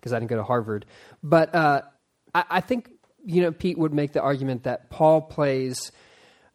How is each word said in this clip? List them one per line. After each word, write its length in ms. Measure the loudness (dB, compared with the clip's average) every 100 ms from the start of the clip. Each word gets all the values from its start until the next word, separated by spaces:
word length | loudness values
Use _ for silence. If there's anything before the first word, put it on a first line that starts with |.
'cause 100 | -6
I 60 | -4
didn't 100 | -2
go 60 | -4
to 60 |
Harvard. 400 | -2 -2 -2 -6 -10 -20 -20 -10
But, 320 | 2 2 4
uh, 280 | 2 2 2 -4 _ _ _ _
I, 100 | -2 0
I 100 | -2
think, 300 | -2 -6 -6 -20 _ _
you 180 | -2 0
know, 80 | 0
Pete 280 | 0 -4 -2
would 160 | 0
make 180 | 0 -2
the 80 | 0
argument 420 | 0 -2 -2 -4
that 260 | -6 -8 -8
Paul 320 | 2 4 4
plays, 680 | 0 -2 0 0 -4 -8 -12 -18 _ _ _ _ _